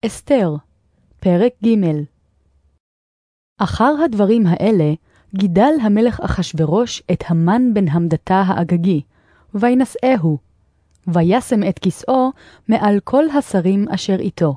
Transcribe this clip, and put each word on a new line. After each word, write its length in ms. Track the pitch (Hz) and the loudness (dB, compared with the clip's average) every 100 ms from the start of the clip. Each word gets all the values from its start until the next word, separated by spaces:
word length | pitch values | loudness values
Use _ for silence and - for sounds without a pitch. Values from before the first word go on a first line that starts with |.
| 226 | -8
אסתר, 480 | - - 277 180 147 _ _ _ _ _ _ | -10 -2 0 0 -4 _ _ _ _ _ _
פרק 320 | 190 175 240 - 226 | 0 2 2 0 0
ג'. 80 | 226 175 151 147 _ _ _ _ _ _ _ _ _ _ _ _ _ _ _ | 2 0 -2 -6 _ _ _ _ _ _ _ _ _ _ _ _ _ _ _
אחר 360 | 202 - 240 294 | -6 0 0 2
הדברים 420 | 320 214 202 233 190 | 0 0 2 2 2
האלה, 460 | 175 202 208 151 156 _ _ _ | 2 2 2 0 -2 _ _ _
גידל 380 | 190 196 170 247 311 | -4 0 2 2 2
המלך 380 | 220 208 233 - | 2 2 2 -2
אחשורוש 840 | - - 175 156 156 180 240 - - | -4 -4 -4 -2 0 0 -2 -6 -6
את 120 | - - | -6 -2
המן 460 | 165 165 226 254 | 0 2 2 2
בן 140 | 208 180 | 0 0
המדתה 540 | 160 170 156 - 190 190 | 0 0 -2 0 0 0
האגגי, 560 | 139 165 175 170 160 - _ _ _ _ | -2 0 0 0 -2 -4 _ _ _ _
וינשאהו, 840 | 208 240 254 262 - 254 254 160 147 _ _ _ _ _ _ - | -2 0 0 -2 -2 0 0 0 -2 _ _ _ _ _ _ -4
וישם 640 | 170 170 226 - 220 196 | 0 2 0 0 -2 -2
את 100 | - | -2
כסאו 520 | 190 - - 262 262 - - - - | -4 -4 -2 0 0 -4 -20 -18 -2
מעל 320 | 214 208 202 | 0 2 0
כל 260 | - 262 311 | 0 0 2
השרים 580 | 285 - 196 175 196 208 | -2 -2 -2 0 0 -2
אשר 280 | 190 - 190 | -4 -2 -4
איתו. 340 | 196 - 160 | -4 -2 -2